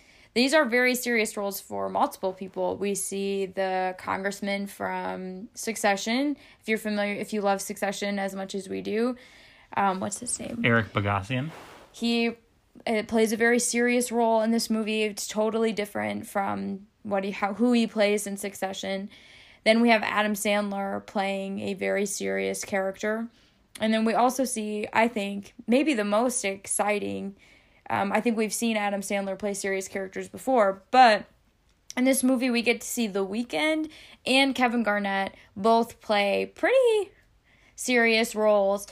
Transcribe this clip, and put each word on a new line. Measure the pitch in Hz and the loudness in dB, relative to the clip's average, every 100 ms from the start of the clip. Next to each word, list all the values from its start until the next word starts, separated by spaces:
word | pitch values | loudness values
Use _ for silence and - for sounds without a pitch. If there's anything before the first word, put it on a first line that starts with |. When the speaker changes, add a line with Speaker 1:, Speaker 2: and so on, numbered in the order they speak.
| _ - _ | _ -20 _
Speaker 1:
These | 226 262 | 0 4
are | 311 | 4
very | 254 247 254 | 4 2 2
serious | 247 240 233 220 214 | 0 0 0 0 -2
roles | 202 196 | -6 -6
for | - 202 196 | -8 -6 -2
multiple | 190 247 - 190 | 0 0 -2 -6
people. | 185 190 185 180 185 | -6 -10 -4 -4 -2
We | 202 | -4
see | 190 - 196 196 196 190 | -4 -4 -4 -4 -4 -4
the | 190 190 185 185 185 | -4 -2 -2 -2 -6
congressman | 190 190 196 202 202 202 202 | -4 -4 -4 -4 -4 -4 -6
from | - 190 185 185 185 185 185 220 | -6 -6 -4 -6 -6 -8 -12 -14
Succession. | - - 208 208 196 220 247 294 277 - - | -10 -8 0 0 0 0 0 -2 -4 -10 -12
If | - | -4
you're | 214 | -2
familiar, | 214 208 202 | -2 -2 -2
if | 202 208 | -4 -4
you | 214 | -2
love | 196 196 | 0 0
Succession | - 202 196 196 202 202 | -2 -4 -4 -2 -4 -2
as | 196 | -4
much | 190 196 | -6 -6
as | 196 190 | -8 -6
we | 190 | -8
do, | 190 214 247 247 - - - - - - | -4 -2 -2 -4 -14 -20 -20 -20 -8 0
um, | 196 185 | 0 0
what's | 208 - | -4 -6
his | 247 - | -8 -8
name? | - 233 | -8 -2
Speaker 2:
Eric | 127 117 107 | 2 2 2
Bogosian. | 107 101 101 95 127 156 - - - - | -2 0 -2 -2 -4 -4 -10 -20 -20 -20
Speaker 1:
He, | - 233 233 233 233 _ _ _ - - | -6 -2 0 0 -4 _ _ _ -10 -4
uh, | 214 220 | -2 0
plays | 220 220 | 2 2
a | 220 | 4
very | 233 240 | 4 4
serious | 233 233 240 247 240 | 2 2 2 2 0
role | 233 226 226 | 2 2 4
in | 220 | 4
this | 226 - | 2 2
movie. | 220 214 214 | -2 0 0
It's | 208 202 - | -2 -4 -6
totally | 214 220 220 226 | 0 0 2 0
different | 202 208 214 208 208 220 | 0 -4 -4 -4 -4 -4
from | 202 196 202 196 196 - _ | -4 -2 -4 -4 -8 -12 _
what | 208 196 | -4 -2
he, | 196 | -2
how, | 190 202 | -2 -4
who | 202 247 | 2 4
he | 240 226 | 4 2
plays | 220 202 208 202 | 2 2 2 -2
in | 196 | -8
Succession. | 202 - 190 196 196 196 202 - - - - - | -8 -6 -6 -6 -6 -6 -8 -16 -20 -20 -20 -2
Then | 220 226 | 2 4
we | 233 | 6
have | 220 | 4
Adam | - 202 208 | 2 0 0
Sandler | 208 208 208 208 196 196 202 | 0 0 0 0 -4 -6 -6
playing | - 214 196 196 196 196 | -6 -4 -2 -2 -6 -6
a | 202 | -6
very | 190 196 196 202 | -4 -2 0 -2
serious | - 196 190 190 190 | -4 -4 -2 -2 -4
character. | - 196 190 190 214 220 233 _ _ _ _ - | -4 -2 -2 -2 -4 -2 -6 _ _ _ _ -4
And | 220 | 0
then | 220 | 2
we | 226 | 2
also | 202 247 254 | 4 2 2
see, | 247 220 214 208 214 | -2 -2 -4 -6 -2
I | - 233 | 2 2
think, | 226 196 202 - - - | 0 -6 -8 -12 -12 2
maybe | 247 302 | 2 4
the | 226 | 0
most | 208 208 254 240 | 2 2 2 0
exciting, | 196 196 - - 202 208 196 196 196 - - - _ _ - | -4 -6 -6 -2 0 0 -2 -6 -8 -12 -20 -20 _ _ -4
um, | - 196 | -2 0
I | 208 | 2
think | 240 220 | 0 0
we've | 214 | -2
seen | - 233 214 | 0 -2 0
Adam | 202 202 | -2 -2
Sandler | 196 202 196 190 | -2 -2 -2 -4
play | 208 | -4
serious | 196 196 190 190 | -4 -4 -4 -6
characters | 196 190 190 190 | -8 -8 -10 -12
before, | 196 - 254 196 190 - | -8 2 4 4 2 2
but | 254 240 202 - _ _ _ _ _ _ 254 | 8 8 6 -2 _ _ _ _ _ _ 0
in | |
this | 262 269 | 2 4
movie | 254 254 254 | 2 2 2
we | 233 | 0
get | 226 220 | 0 -2
to | - | -4
see | 247 220 | -2 -2
The | 196 190 | 0 -2
Weeknd | 214 240 302 311 311 311 - - - - | -4 -4 0 0 0 -4 -10 -20 -10 0
and | 262 277 | 2 2
Kevin | 254 247 240 | 2 0 2
Garnett | 214 202 196 196 190 - - 202 | 0 0 -2 -2 -4 -8 -16 0
both | 220 226 233 - | 4 4 2 -6
play | - 208 202 196 190 | 0 2 2 0 -2
pretty | - 339 523 480 427 - _ _ _ _ _ _ - | -2 4 4 6 2 0 _ _ _ _ _ _ -8
serious | - 247 226 220 226 | 0 4 4 4 2
roles. | 214 214 208 196 202 - | 2 4 6 4 0 -4